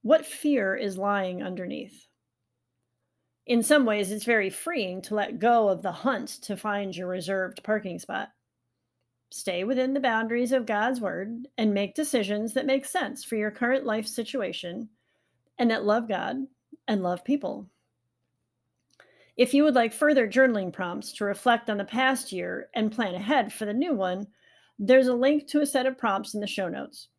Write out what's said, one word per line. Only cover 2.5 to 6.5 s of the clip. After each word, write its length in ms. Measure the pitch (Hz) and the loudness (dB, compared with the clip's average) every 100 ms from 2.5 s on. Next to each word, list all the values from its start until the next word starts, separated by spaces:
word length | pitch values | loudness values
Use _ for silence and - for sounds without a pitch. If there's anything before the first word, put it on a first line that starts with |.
| _ _ _ _ _ _ _ _ _ - | _ _ _ _ _ _ _ _ _ 0
In 180 | 233 | 2
some 200 | 233 294 | 6 6
ways, 280 | 240 208 190 | 6 2 0
it's 140 | 208 233 | -2 2
very 260 | 226 190 | 2 2
freeing 500 | 190 - 339 190 185 | -4 -4 -4 -4 -6
to 140 | - 214 | -4 -4
let 240 | - - | -4 0
go 300 | 220 233 208 | 4 6 4
of 120 | 180 | 2
the 100 | 190 | -4
hunt 360 | 165 262 220 156 - | -2 -2 -2 -6 -12
to 120 | - | -8